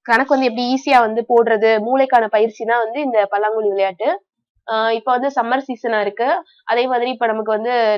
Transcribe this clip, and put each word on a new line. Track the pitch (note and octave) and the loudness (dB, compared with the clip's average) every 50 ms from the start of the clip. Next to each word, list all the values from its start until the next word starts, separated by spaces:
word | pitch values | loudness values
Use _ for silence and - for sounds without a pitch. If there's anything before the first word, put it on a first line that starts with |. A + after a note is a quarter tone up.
| - | -4
கணக்கு | - A3+ A3+ C4+ C#4+ C#4+ | 0 0 0 2 2 0
வந்து | C4 C4 B3 | 0 2 0
எப்படி | A3+ A#3+ B3 A#3+ | -2 -2 -2 -2
ஈஸியா | C4 C4 C4+ D4 C4+ B3 | -2 -2 0 2 2 4
வந்து | A#3 A3 A3 A#3 A3+ | 4 2 0 -4 -2
போடுறது, | - A#3+ A#3 A#3 A#3 A3+ G#3+ A3 A3 A3 G#3+ G#3 | 2 2 2 4 2 2 2 2 2 2 2 0
மூளைக்கான | A#3 C4 C4+ C4+ C4 C4 A#3+ A3 G#3 | 0 0 2 2 2 2 2 2 2
பயிற்சினா | - G#3+ A3 A3+ G#3+ - A3+ A3 A#3 A#3+ | 2 0 0 0 -2 -4 -4 -2 0 0
வந்து | A3+ A3 A#3 C#4+ D4+ | 0 -2 -4 -4 -4
இந்த | C4 A#3 G#3+ G3+ G3+ | -2 0 0 0 0
பல்லாங்குழி | G3+ G3+ G#3 G#3+ A3 A3 G#3+ G#3 | 0 -2 -2 -2 -2 -2 -2 0
விளையாட்டு. | G3 G3 G3 F#3+ F#3 - G#3+ C#4 F4+ G4+ - _ _ _ _ _ _ _ _ - | 0 0 0 -2 -2 -2 -4 -4 -4 -4 -8 _ _ _ _ _ _ _ _ -6
அஹ், | A3 A3 A3 A3+ A3+ | -4 -2 0 0 -2
இப்ப | A3+ A3 C4 | -2 -2 -2
வந்து | B3 B3 C4 C#4 | -2 0 -2 -2
சம்மர் | C4+ C#4 A3+ A#3 B3 C4+ C#4 | -2 -2 -2 -2 -2 -4 -4
சீசனா | C4+ B3 A3 - A#3 A3+ G#3+ | -6 -8 -6 -4 -2 -2 -2
இருக்கு. | G3+ G#3 G3+ - A#3 C4+ E4+ F#4 - _ _ _ _ - | -2 -2 -4 -2 -2 0 0 -2 -4 _ _ _ _ -2
அதே | A3+ A#3+ B3 | 0 0 0
மாதிரி | B3+ B3+ A#3+ A#3+ B3+ | 0 0 -2 -2 -2
இப்ப | B3+ A#3 A#3+ | -2 -2 -2
நமக்கு | A3+ G#3+ A3 G#3+ G#3+ A3 | -2 -2 -2 -2 -2 -2
வந்து | G#3 A3 A#3+ B3 A#3+ A3+ G#3+ G#3+ | -2 -2 -2 0 0 2 2 0